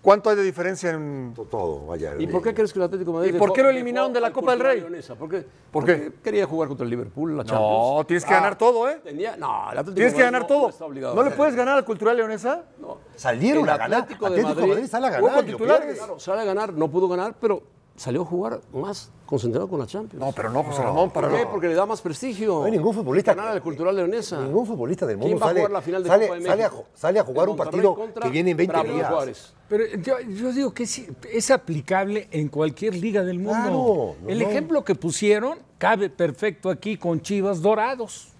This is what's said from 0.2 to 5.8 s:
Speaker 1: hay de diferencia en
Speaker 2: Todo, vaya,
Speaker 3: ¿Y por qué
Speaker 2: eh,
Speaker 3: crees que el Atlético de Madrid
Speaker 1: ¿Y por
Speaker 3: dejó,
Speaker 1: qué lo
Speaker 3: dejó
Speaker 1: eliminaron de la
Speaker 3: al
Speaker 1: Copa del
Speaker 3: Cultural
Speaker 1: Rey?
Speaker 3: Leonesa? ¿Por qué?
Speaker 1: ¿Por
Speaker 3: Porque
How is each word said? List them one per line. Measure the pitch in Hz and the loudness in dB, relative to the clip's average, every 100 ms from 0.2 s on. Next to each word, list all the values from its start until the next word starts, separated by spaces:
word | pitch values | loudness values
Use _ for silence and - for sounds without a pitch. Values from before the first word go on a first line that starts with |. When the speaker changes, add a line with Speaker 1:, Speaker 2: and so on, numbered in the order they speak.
| 214 | 6
Speaker 1:
hay | 208 | 2
de | |
diferencia | 196 170 175 185 175 | 2 0 -4 -2 -2
en | 160 147 139 123 117 107 | -2 -6 -8 -10 -10 -6
Speaker 2:
Todo, | 113 87 71 | -2 -2 -4
vaya, | 76 85 76 73 | -6 -6 -6 -4
Speaker 3:
¿Y | 160 | -2
por | 180 | -2
qué | 226 | -2
Speaker 2:
eh, | |
Speaker 3:
crees | 214 208 | 0 -2
que | 196 | 0
el | 175 | -4
Atlético | 190 175 | -2 -4
de | 165 | 0
Madrid | 185 | 0
Speaker 1:
¿Y | 175 | 4
por | 202 | 4
Speaker 3:
dejó, | |
Speaker 1:
qué | 190 | 6
lo | 269 | 4
Speaker 3:
dejó | 262 | 4
Speaker 1:
eliminaron | 240 240 254 | 0 0 0
de | 247 | 0
la | 320 | 0
Speaker 3:
al | |
Speaker 1:
Copa | 269 262 | 0 2
del | 247 | 2
Speaker 3:
Cultural | 262 233 | 2 2
Speaker 1:
Rey? | |
Speaker 3:
Leonesa? | 170 170 - | -2 -12 -12
¿Por | 117 156 | -12 -6
qué? | 180 | -6
Speaker 1:
¿Por | 143 - - | -8 -20 -6
Speaker 3:
Porque | 151 | 0